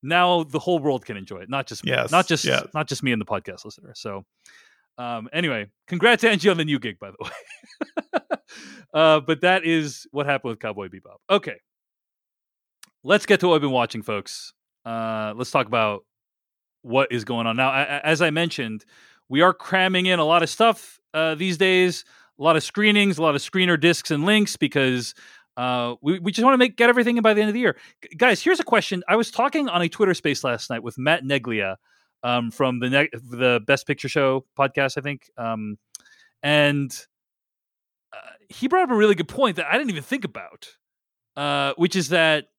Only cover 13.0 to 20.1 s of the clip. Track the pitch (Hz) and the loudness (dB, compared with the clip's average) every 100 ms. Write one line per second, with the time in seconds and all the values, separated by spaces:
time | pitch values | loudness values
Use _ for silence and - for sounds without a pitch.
13 | 131 202 - 196 180 156 143 127 117 117 | 2 2 4 2 4 2 2 0 0 -4
14 | 104 104 98 - - _ _ _ 117 117 | -6 -8 -8 -16 -18 _ _ _ -10 -6
15 | 113 110 107 107 127 - 123 120 107 104 | -4 -4 -6 -6 -2 0 0 0 0 -2
16 | _ _ _ _ _ _ _ _ 123 123 | _ _ _ _ _ _ _ _ -2 0
17 | 135 123 107 120 113 113 131 135 143 143 | 0 -2 -4 -4 -2 0 0 0 -2 -4
18 | 151 156 170 151 170 - 117 107 _ _ | -2 2 2 0 -4 -4 -8 -8 _ _
19 | _ _ _ 135 180 180 - 190 185 185 | _ _ _ 4 4 4 -2 0 2 2
20 | 185 | 2